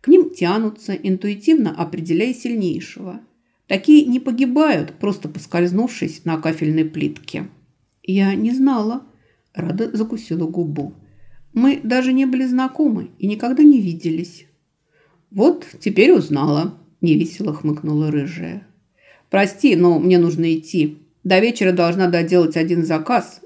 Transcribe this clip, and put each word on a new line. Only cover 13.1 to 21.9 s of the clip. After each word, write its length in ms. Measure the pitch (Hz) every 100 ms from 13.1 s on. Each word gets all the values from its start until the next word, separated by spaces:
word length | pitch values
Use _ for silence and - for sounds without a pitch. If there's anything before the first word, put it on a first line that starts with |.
| -
и 100 | 190
никогда 360 | 208 240 262
не 160 | 302 269
виделись. 680 | 190 165 170 160 170 - - _ _ _ _ _ _ _ _
«Вот 340 | 196 262 349 - -
теперь 340 | 202 190 262
узнала», — 640 | 330 151 143 143 147 175 - _ _
невесело 520 | 170 151 160 - 202
хмыкнула 580 | 151 151 151 151 151 156
рыжая. 560 | 147 139 165 170 196 - _ _ _ _ _ _
Прости, 460 | 190 196 - 277 175
но 240 | 175 165
мне 180 | 165 180
нужно 360 | 170 156 165 160
идти. 440 | - 185 151 151 _ _
До 160 | 180 170
вечера 320 | 226 233 190
должна 360 | 180 170